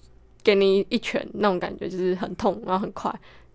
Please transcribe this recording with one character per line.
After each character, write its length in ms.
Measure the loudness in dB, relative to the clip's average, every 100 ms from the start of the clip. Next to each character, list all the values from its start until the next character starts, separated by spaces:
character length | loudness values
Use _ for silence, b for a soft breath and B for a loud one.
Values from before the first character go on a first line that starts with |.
| -20 -20 -20 -2
给 120 | 4
你 320 | 6 6 4 2
一 100 | -2
拳 280 | -2 -6 -6
那 120 | 0 2
种 140 | 2
感 160 | -4 -6
觉， 80 | -8
就 80 | -2
是 160 | -2
很 200 | -2 -4 -2
痛， 220 | -2 -2
然 100 | -2
后 60 | -2
很 80 | -4
快， 220 | -6 -6 -6 b b b